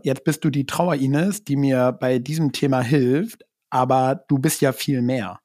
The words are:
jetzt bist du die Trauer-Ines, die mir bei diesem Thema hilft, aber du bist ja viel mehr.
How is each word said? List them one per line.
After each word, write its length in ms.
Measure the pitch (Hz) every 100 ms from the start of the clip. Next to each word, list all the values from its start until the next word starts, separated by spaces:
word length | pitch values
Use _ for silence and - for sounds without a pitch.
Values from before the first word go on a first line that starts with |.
jetzt 220 | 151 135
bist 200 | - 151
du 60 | 160
die 160 | 139 135
Trauer-Ines, 800 | - 180 147 135 143 185 196
die 120 | - 143
mir 360 | 139 131 127
bei 260 | 123 127 127
diesem 340 | 131 156 151
Thema 300 | - 147 131
hilft, 600 | 123 147 123 139 226 - _ _ -
aber 540 | 131 127 131 131 135 -
du 100 | 139
bist 220 | 151 -
ja 120 | 139
viel 280 | 131 - 135
mehr. 380 | 120 127 95 90